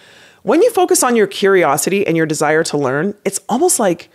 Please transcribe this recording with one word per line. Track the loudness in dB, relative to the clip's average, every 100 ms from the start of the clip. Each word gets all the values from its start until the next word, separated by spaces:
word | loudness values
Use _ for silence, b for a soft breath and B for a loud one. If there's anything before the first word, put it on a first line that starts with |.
| b b b b
When | -2 2
you | 2
focus | 2 0 2
on | 2
your | 0 0
curiosity | 0 2 4 2 0 -2 -2
and | 0 0
your | -2
desire | -2 0 0
to | 0 -2
learn, | -2 -2 -4 -6
it's | -8 -8 -4
almost | -2 0 0
like | -2 -2 -8